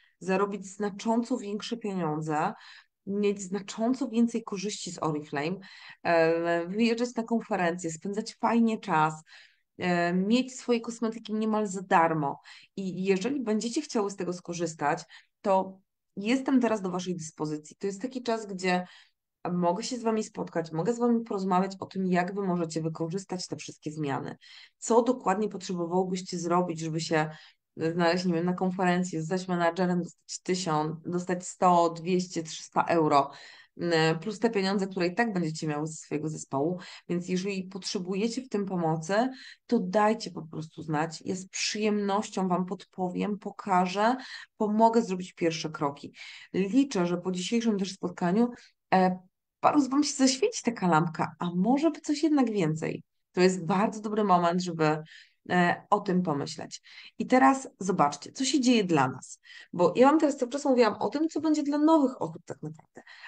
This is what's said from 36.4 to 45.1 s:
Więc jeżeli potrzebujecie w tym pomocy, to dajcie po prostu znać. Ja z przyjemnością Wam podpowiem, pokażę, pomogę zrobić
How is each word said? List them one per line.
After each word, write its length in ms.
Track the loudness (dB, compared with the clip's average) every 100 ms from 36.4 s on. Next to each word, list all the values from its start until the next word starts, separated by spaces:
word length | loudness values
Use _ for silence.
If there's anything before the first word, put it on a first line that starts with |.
| -6 -2 -2 -2 -8 -16 -6
Więc 200 | -6 -2
jeżeli 360 | -2 -2 -4
potrzebujecie 800 | -6 -10 -8 -6 -4 -2 -2 -4
w 60 | -4
tym 180 | -4 -2
pomocy, 600 | -2 0 0 0 0 0 -4 -14 -20 -2
to 120 | 0
dajcie 520 | 2 2 4 2 -4
po 120 | -10
prostu 400 | -10 -10 -10 -10
znać. 400 | -4 -2 -2 -6
Ja 120 | -8 -8
z 120 | -8
przyjemnością 1000 | -6 -4 -2 0 0 0 -2 -2 -2 0
Wam 180 | 0 -2
podpowiem, 720 | -6 -12 -6 -4 -2 -4 -4
pokażę, 800 | -8 -10 2 2 2 2 2 2 -4 -16 -18 -4
pomogę 460 | 0 4 6 4
zrobić 300 | 2